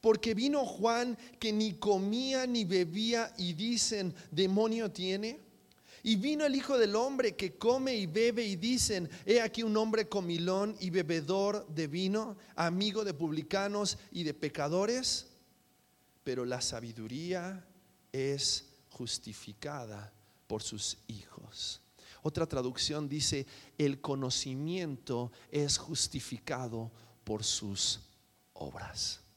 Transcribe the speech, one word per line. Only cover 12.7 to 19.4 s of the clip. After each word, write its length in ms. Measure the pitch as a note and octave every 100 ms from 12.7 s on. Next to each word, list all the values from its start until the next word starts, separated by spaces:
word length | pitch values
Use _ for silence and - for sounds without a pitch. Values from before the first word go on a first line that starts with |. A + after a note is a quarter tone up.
| F3 G#3 G3+
de 80 | G#3
publicanos 880 | D3 D#3+ D#3 D3 G3 G3+ G#3 G3+ - -
y 120 | E3+
de 100 | D#3+
pecadores'. 920 | C#3+ D3+ D3+ D3 F3 G#3 B3 B3 - - - _ _ _ _ _ _ _ _
Pero 220 | - B2+ B2
la 160 | B2+
sabiduría 1040 | - A#2 A#2 A2+ A2 B2+ E3+ F3+ F3 F#3+ - - _ _ _
es 580 | C3+ C3+ C#3 - - - - _
justificada 1200 | - A#2+ - - G#2